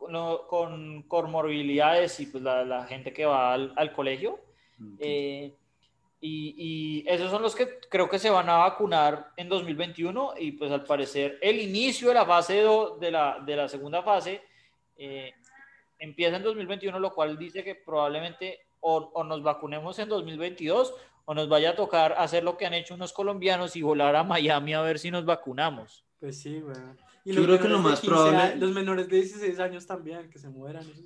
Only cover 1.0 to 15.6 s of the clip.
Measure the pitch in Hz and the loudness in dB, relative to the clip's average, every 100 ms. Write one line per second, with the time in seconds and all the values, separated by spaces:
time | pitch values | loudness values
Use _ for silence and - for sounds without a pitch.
1 | 143 170 160 160 156 147 143 143 151 170 | -2 -2 0 -2 -2 -2 0 4 6 6
2 | 175 - 143 131 131 127 127 123 123 131 | 2 -2 -10 -6 -2 0 0 -4 -6 -10
3 | 131 - 151 139 123 127 135 143 156 151 | -10 -2 0 2 2 2 -2 -2 -2 -2
4 | 135 135 208 403 _ _ _ - 107 98 | -4 -2 -4 -6 _ _ _ -20 -20 -10
5 | 147 147 139 139 143 _ _ _ _ _ | -4 -4 -4 -8 -12 _ _ _ _ _
6 | _ _ 156 156 151 151 165 160 156 151 | _ _ -10 -8 -8 -10 -8 -6 -4 -4
7 | 151 175 185 202 220 220 247 - - 185 | 0 0 0 -2 -2 -2 -4 -6 -2 0
8 | 180 190 214 190 170 170 185 185 208 165 | 2 2 2 4 4 6 6 4 0 4
9 | 147 147 - - 175 190 170 147 175 165 | 4 2 -8 -12 -4 -4 -2 -4 -6 -4
10 | 170 208 277 - 160 143 147 143 143 143 | -4 -2 -4 -4 -8 -6 -2 -2 0 0
11 | 131 143 143 139 190 233 208 196 262 254 | 0 -2 -2 0 0 2 0 0 0 2
12 | 247 240 180 175 170 196 214 214 214 147 | 4 6 6 6 6 4 6 6 2 -2
13 | 170 160 143 135 139 147 139 139 143 165 | -2 0 0 -2 -4 -2 -2 -4 -6 -4
14 | 196 196 170 196 - _ _ _ _ - | 2 2 0 -10 -14 _ _ _ _ -18
15 | 139 135 131 - _ - | -14 -12 -14 -18 _ -20